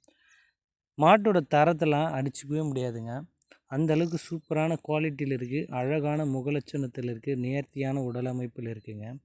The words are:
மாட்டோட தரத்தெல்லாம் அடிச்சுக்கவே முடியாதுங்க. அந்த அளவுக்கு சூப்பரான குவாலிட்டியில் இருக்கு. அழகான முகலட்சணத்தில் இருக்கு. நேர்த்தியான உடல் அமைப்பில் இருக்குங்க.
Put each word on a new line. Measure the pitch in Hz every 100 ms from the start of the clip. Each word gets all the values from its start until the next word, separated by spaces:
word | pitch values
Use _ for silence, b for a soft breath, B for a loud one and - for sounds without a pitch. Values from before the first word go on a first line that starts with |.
| - b b b b b _ _ _ -
மாட்டோட | 165 214 208 185 151
தரத்தெல்லாம் | 147 151 165 160 147 160
அடிச்சுக்கவே | 143 135 - 139 151
முடியாதுங்க. | 151 131 127 117 113 123 165 _ B B _
அந்த | 135 156
அளவுக்கு | 156 170 165
சூப்பரான | - 165 - 156 160 160 -
குவாலிட்டியில் | 151 156 143 143
இருக்கு. | 131 123 135 170
அழகான | 127 127 151 147 151
முகலட்சணத்தில் | 151 131 127 147 - 147 135 120
இருக்கு. | 123 117 127 135
நேர்த்தியான | 123 139 139 - 135 135
உடல் | 127 123
அமைப்பில் | 127 127 123 117 117
இருக்குங்க. | 110 107 107 107 135